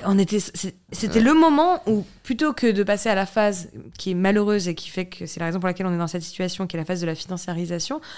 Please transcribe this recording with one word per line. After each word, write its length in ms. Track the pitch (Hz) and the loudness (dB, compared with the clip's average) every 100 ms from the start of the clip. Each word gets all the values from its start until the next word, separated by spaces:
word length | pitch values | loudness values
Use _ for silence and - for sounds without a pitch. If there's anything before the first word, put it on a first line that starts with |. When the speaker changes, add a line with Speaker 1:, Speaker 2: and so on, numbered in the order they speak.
| 196 | 2
Speaker 1:
on 120 | 196 | 2
était, 220 | 190 208 | 4 0
c'est, 360 | - - 185 - _ | -2 -6 -8 -10 _
c'était 260 | - 220 226 | -6 0 4
Speaker 2:
Ouais. 60 | |
Speaker 1:
le 100 | 233 | 6
moment 480 | 320 320 294 339 359 - | 6 6 6 4 2 2
où, 180 | 214 185 - | 0 -2 -14
plutôt 320 | - 240 302 | -6 0 0
que 160 | - 240 | 2 2
de 120 | 202 | 2
passer 280 | 202 202 226 | 2 0 2
à 40 | |
la 120 | 196 196 | 0 0
phase 420 | 220 208 185 170 - - - | 2 0 0 -10 -16 -18 -8
qui 140 | 185 | -4
est 20 | |
malheureuse 540 | 180 190 208 208 208 180 | 0 4 4 4 2 0
et 60 | |
qui 140 | 160 - | -6 -8
fait 180 | - 180 | -8 -8
que 200 | - 175 | -10 -12
c'est 140 | - | -6
la 60 | 165 | -4
raison 120 | 180 | -2
pour 80 | 180 | -2
laquelle 200 | 180 185 | -2 -2
on 60 | |
est 60 | 170 | -2
dans 80 | 170 | -2
cette 160 | 175 | -4
situation, 440 | 160 - 180 180 185 | -8 -6 -6 -4 -6
qui 100 | 165 | -6
est 20 | |
la 80 | 160 | -4
phase 140 | 185 | -4
de 40 | 170 | -4
la 80 | |
financiarisation, 840 | 160 - 180 - 165 175 170 - 294 - | -6 -8 -8 -6 -6 -4 -4 -4 -8 -10